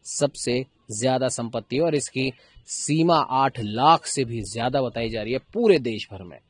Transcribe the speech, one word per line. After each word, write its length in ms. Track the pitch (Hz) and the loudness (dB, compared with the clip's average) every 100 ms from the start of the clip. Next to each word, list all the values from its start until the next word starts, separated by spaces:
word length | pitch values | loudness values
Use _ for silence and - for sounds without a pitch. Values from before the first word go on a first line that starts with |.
सबसे 600 | - - 147 - - 123 131 _ _ | -10 -2 -2 -2 -2 -2 -4 _ _
ज्यादा 360 | 107 127 127 127 | -4 0 2 0
संपत्ति 480 | - 117 117 107 127 | -2 -6 -8 -4 -2
है 60 | |
और 140 | 165 147 | 0 0
इसकी 360 | - 131 131 - _ - - | -2 -4 -4 -6 _ -20 -14
सीमा 500 | - - 151 165 165 | -10 -2 2 4 4
आठ 420 | - 131 135 123 | 4 2 0 0
लाख 460 | 107 107 143 165 - | -6 2 6 4 2
से 200 | - 123 | -4 -4
भी 160 | 117 | -4
ज्यादा 400 | 98 113 117 139 | -8 -4 -2 0
बताई 280 | 127 113 117 | -2 -2 -6
जा 120 | 113 | -4
रही 120 | 107 | -4
है 60 | 127 _ | -6 _
पूरे 260 | 208 233 170 | 0 4 4
देश 280 | 120 107 - | 4 -6 -8
भर 100 | 95 | -14
में। 140 | 90 71 | -16 -18